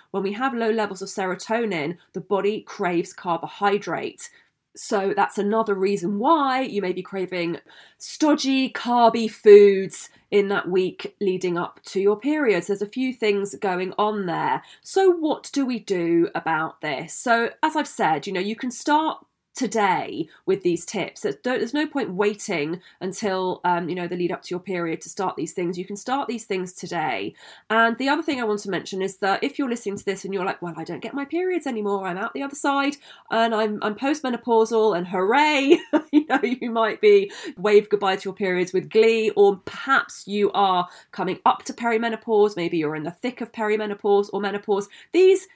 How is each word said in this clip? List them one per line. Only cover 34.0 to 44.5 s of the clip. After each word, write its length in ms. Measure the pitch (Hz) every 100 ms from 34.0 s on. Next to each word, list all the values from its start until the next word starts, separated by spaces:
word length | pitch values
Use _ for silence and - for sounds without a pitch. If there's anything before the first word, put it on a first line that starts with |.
| 269 302 262 240 240 226 226 226 220 180
and 120 | 180
hooray," 720 | 190 190 269 302 285 277 330 - 311
<laughs> 160 | -
you 160 | 294 302
know, 120 | 269
you 260 | - 247 240
might 320 | 226 220 -
be 300 | 214 202 202 - 339 226
wave 320 | 208 208 208
goodbye 280 | 202 196 190
to 80 | 196
your 100 | 185
periods 380 | 196 180 175
with 180 | 185 147
glee, 400 | 220 220 226 220
or 260 | - 196 196 -
perhaps 640 | - - 269 - - -
you 240 | 208 202
are 360 | 190 196 180 180 - -
coming 280 | - 180 165 247
up 160 | 262
to 100 | -
perimenopause, 800 | - 233 220 233 220 233 208 208 190
maybe 220 | 170 170
you're 180 | 151 156
in 80 |
the 80 | 160
thick 300 | - 247 247
of 100 | 233
perimenopause 800 | - 214 214 208 202 208 202 202
or 80 | 196
menopause. 480 | 202